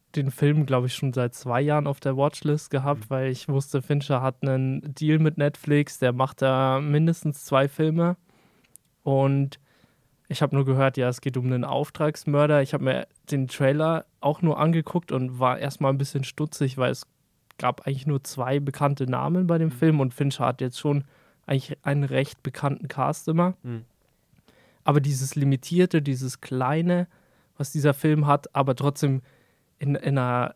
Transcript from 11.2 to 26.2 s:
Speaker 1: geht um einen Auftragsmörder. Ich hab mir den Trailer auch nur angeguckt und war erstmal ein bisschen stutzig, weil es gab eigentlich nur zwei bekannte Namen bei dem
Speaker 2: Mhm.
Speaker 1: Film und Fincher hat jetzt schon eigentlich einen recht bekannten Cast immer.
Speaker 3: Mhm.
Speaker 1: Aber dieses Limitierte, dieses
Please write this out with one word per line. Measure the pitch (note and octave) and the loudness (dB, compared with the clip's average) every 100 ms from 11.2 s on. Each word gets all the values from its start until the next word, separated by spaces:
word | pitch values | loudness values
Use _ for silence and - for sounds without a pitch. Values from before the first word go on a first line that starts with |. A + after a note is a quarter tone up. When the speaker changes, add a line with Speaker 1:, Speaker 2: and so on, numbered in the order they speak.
Speaker 1:
geht | C#3+ B2+ | -4 -4
um | B2 | -2
einen | B2+ B2+ | -2 -2
Auftragsmörder. | C3 D3 - D3+ D3+ - C#3+ D3 D3 | -2 -4 -2 -2 -2 -2 2 4 4
Ich | C3+ | 2
hab | C#3+ | 0
mir | C3 B2+ - _ - | -2 -2 -4 _ -6
den | C#3+ C3 | -4 -4
Trailer | - C3+ D3 D#3 E3 - _ | 0 2 2 0 -2 -6 _
auch | C#3 D3+ | -2 2
nur | E3+ - | 0 2
angeguckt | D#3 E3 D#3 F3 - | 2 2 0 -4 -4
und | C3 B2+ B2+ | -4 -4 0
war | B2+ - | 0 0
erstmal | C#3 C3+ C#3 | -4 -2 0
ein | C#3 | 0
bisschen | C#3 C#3+ | -2 -4
stutzig, | C3+ - D3+ - C#3 C3 | -6 -6 -6 -2 -4 0
weil | B2+ | -2
es | C3 - _ _ _ _ - | -2 -8 _ _ _ _ -4
gab | B2 B2 - | -4 -2 -6
eigentlich | C#3 C3+ | -6 -2
nur | C#3+ | -4
zwei | - - B2+ C#3+ | -4 -6 -2 -2
bekannte | C#3+ - C#3+ C#3 B2+ | -2 0 0 0 -2
Namen | B2 C#3 F3+ F3+ | -2 0 0 2
bei | E3 | 2
dem | D#3+ | 0
Speaker 2:
Mhm. | |
Speaker 1:
Film | B2 E3 D3+ | 2 2 4
und | C3 | 2
Fincher | - C#3 - B2+ | 0 -2 0 -2
hat | C3 | -2
jetzt | B2+ - | -4 -4
schon | D3 C#3+ C3+ _ _ _ - | -2 -2 -4 _ _ _ -4
eigentlich | C3+ - C#3 | -4 -4 -8
einen | - C#3+ | -2 -2
recht | C#3 C3+ C#3 - | 0 0 -2 -4
bekannten | - - C#3+ C#3 C#3 | -10 -4 -4 -4 -6
Cast | - C3 D3+ - | -2 -2 -2 -2
immer. | D#3+ F3+ F#3 | 2 0 -2
Speaker 3:
Mhm. | B2+ A2+ A#2 _ _ _ _ _ _ _ _ _ - | -8 -12 -12 _ _ _ _ _ _ _ _ _ 2
Speaker 1:
Aber | D3 | 2
dieses | C#3 C3+ C3+ - | 2 0 -2 0
Limitierte, | C#3 C3+ - F3 F3+ E3 | 2 2 0 2 2 2
dieses | C#3+ C3 | 0 -2